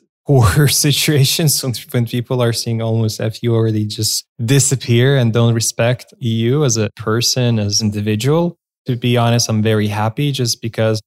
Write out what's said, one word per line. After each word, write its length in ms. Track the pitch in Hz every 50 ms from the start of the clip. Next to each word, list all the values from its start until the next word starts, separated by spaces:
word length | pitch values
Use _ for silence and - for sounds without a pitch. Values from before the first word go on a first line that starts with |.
| _ _ _ _ _ -
<laughs> 0 |
horror 380 | 143 131 110 95 - 151 147 131
situations, 960 | - - - 147 135 - - - 151 139 139 131 - - 165 143 - - -
when, 100 | 131 117 - - -
when 160 | - 123 117
people 340 | 113 - 123 117 - 135 123
are 140 | 120 117 110
saying 300 | - - 120 113 113 113
almost 360 | 113 113 113 113 107 - -
"F 220 | 113 110 - -
you" 140 | - 120 117
or 160 | 113 113 110
they 140 | 110 107 107
just 400 | 104 104 - 107 - - - - _ _ - 120
disappear 720 | 113 135 139 135 - 147 120 - - 120 120 123 139 143 135
and 160 | 120 113 110
don't 220 | 117 117 117 113
respect 580 | 113 - - - - 117 120 127 - - - - _
you 440 | - 113 113 113 113 117 135 151 151
as 140 | 123 107 110
a 140 | 104 107 -
person, 640 | - - 113 107 120 123 - - 131 123 120 117 110
as 240 | 104 104 104 101
individual, 760 | 110 104 104 107 101 107 107 107 117 135 151 170 175 175 - - _ _ _ _ _
to 100 | - 123
be 220 | 120 - 123 120 120
honest, 320 | 117 117 117 117 - -
I'm 140 | 113 107 107
very 240 | 110 110 107 104 104
happy 440 | 104 107 107 113 - - 147 143
just 300 | 131 131 123 113 - -
because 400 | - 113 - - 110 110 110 107 -